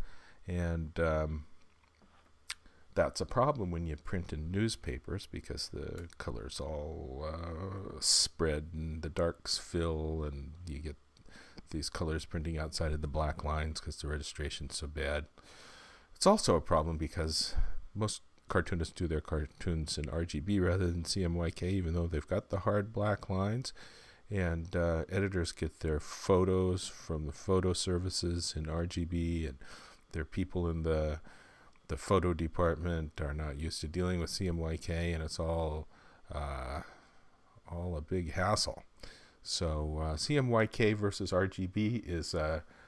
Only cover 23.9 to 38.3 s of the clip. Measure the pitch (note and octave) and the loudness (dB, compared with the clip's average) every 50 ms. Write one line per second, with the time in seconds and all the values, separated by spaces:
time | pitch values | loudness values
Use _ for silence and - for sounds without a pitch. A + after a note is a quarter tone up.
23.9 | - - - - - - - - G#2+ G2 F#2 E2+ E2 E2 E2 F2+ - F2+ E2+ E2+ | -18 -20 -20 -20 -20 -18 -10 -4 -2 0 2 2 0 -2 -2 -2 0 2 4 4
24.9 | E2 D#2+ D#2 - F#2 F#2+ G2 G2+ G2 F#2 E2 - - - E2+ D#2 - - - D#2+ | 4 2 0 0 0 0 2 2 2 2 0 0 -2 -2 -4 -4 -2 -2 0 0
25.9 | D#2 D2 - - - - - - G2 F2+ F#2 F#2 F#2 F#2 F#2 F#2 F2+ F#2 - - | 2 0 0 -4 -8 -2 4 6 8 8 8 8 6 6 4 4 2 0 -2 -6
26.9 | - - - - E2+ D#2 D2+ D2 C#2+ - - - F#2+ F#2 F2+ F#2 F2+ - - G2 | -10 -10 -6 -4 -4 -4 -4 -4 -8 -4 0 4 4 4 6 4 2 2 2 0
27.9 | F2+ F2 F#2 F#2+ - - - F2+ E2+ E2+ E2+ - - - D#2 D#2 D#2 E2+ E2+ F2+ | 0 0 0 0 -2 0 0 0 0 0 -2 -2 -4 -4 -4 -2 -2 -2 -2 -2
28.9 | - F2+ F2 E2 F2 E2+ E2+ E2+ E2+ E2 D#2+ C#2+ C2 - - - - - - - | -2 -2 -2 0 0 0 0 2 0 0 -2 -4 -6 -8 -12 -14 -14 -16 -18 -20
29.9 | - - - - - E2+ D2+ - - - F#2 - - F2+ F2 E2+ E2 E2 D#2+ D#2+ | -20 -20 -14 -8 -6 -6 -6 -4 -2 -4 -2 -2 0 0 0 0 0 0 2 2
30.9 | D#2 D#2 D#2 D#2 D2+ D#2 - - - - - - - - - - - - - - | 2 2 2 0 -2 -4 -6 -12 -18 -18 -20 -20 -20 -20 -20 -20 -20 -12 -8 -6
31.9 | - D2+ - - G2+ F#2+ E2 F2+ F2 D#2 E2 D#2 - - F2 E2 E2 - D#2+ F2 | -6 -2 2 4 4 6 6 4 2 2 0 -2 0 2 2 2 2 2 0 -2
32.9 | E2+ E2 D#2+ D2+ - - D#2+ C#2+ C#2+ D#2 D#2 D2+ C#2 C#2+ D#2 D#2+ - - - D2+ | 0 -2 -2 -4 -4 -4 -4 -4 -2 -4 -4 -4 -4 -4 -4 -4 -4 -6 -6 -4
33.9 | D2+ F2+ F2+ F2+ F#2 F2 E2 D#2+ - - G2+ F2+ E2+ E2 E2 D#2+ D#2+ D#2 - - | -2 0 0 2 2 0 -2 -2 -2 -2 0 0 0 0 0 -2 -2 -4 -2 -2
34.9 | E2+ E2 E2+ E2+ E2+ D#2+ D#2+ D#2+ - - E2+ D#2+ E2 E2 E2 D#2 D2+ D#2 D2 - | -2 0 0 0 0 0 -2 -4 -2 -2 0 0 2 2 0 0 -2 -4 -6 -10
35.9 | - - - - - - - - - D2+ D2 C#2+ C#2 C2 B1+ - C#2+ - - - | -14 -20 -20 -20 -20 -20 -14 -10 -8 -6 -4 -4 -4 -6 -6 -6 -6 -6 -8 -10
36.9 | - - - - - - - - - _ _ - - - - - E2+ E2+ F2 F2+ | -14 -20 -20 -20 -20 -20 -20 -20 -20 _ _ -20 -20 -20 -14 -10 -6 -4 -4 -2
37.9 | F2 D2+ D2 - F#2 F#2 F2 D#2+ | -4 -4 -4 -2 -2 -2 0 -2